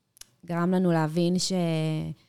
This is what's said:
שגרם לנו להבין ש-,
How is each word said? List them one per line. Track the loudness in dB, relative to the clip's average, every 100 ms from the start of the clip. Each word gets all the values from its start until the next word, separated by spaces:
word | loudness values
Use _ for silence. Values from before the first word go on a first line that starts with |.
| _ -20 -20 _
שגרם | -6 -2 0
לנו | 2 2
להבין | 2 2 0 0 0
ש-, | 0 -2 0 0 -2 -2 -6 -10